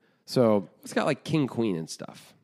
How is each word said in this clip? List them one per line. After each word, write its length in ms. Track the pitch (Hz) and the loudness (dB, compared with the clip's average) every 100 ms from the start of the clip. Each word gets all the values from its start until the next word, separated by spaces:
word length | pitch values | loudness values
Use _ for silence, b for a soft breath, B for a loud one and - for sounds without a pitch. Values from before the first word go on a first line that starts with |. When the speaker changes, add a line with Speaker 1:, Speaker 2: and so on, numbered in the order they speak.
| _ _ - | _ _ -4
Speaker 1:
So 420 | - 117 104 92 _ | 2 4 4 0 _
Speaker 2:
It's 120 | - | -6
got, 100 | - 165 | -2 0
like, 180 | 139 | -2
king, 220 | - 160 135 | -2 -2 0
queen 300 | - 113 87 | 0 -2 -2
and 140 | 80 | -6
stuff. 420 | - - - - _ | -10 -14 -16 -20 _